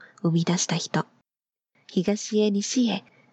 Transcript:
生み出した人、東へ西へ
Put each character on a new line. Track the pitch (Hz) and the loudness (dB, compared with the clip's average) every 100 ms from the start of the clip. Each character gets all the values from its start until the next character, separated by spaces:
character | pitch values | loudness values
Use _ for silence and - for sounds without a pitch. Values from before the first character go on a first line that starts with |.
| - - | -12 -4
生 | 165 | 0
み | 165 | 2
出 | 165 180 | 2 0
し | - | -2
た | 165 | -4
人、 | - 156 - _ _ _ _ _ _ _ - | -2 -4 -4 _ _ _ _ _ _ _ -6
東 | 190 180 208 - 214 | -2 0 -2 -2 2
へ | 214 | 2
西 | 202 - 262 233 | 0 -2 0 0
へ | 190 - _ _ | -2 -8 _ _